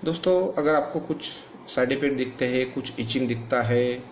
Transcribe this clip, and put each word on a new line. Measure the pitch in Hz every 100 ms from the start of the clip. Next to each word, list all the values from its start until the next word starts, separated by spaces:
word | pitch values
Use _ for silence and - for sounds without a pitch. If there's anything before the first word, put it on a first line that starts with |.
दोस्तों, | 160 170 - 180 185
अगर | - 147
आपको | 156 - 165
कुछ | 143 151 - - - - -
side | - 127
effect | 139 143 135
दिखते | 127 - 127
हैं, | 127 131
कुछ | 135 123 -
itching | 113 131 123
दिखता | 117 - 127
है | 117 123 123 123 -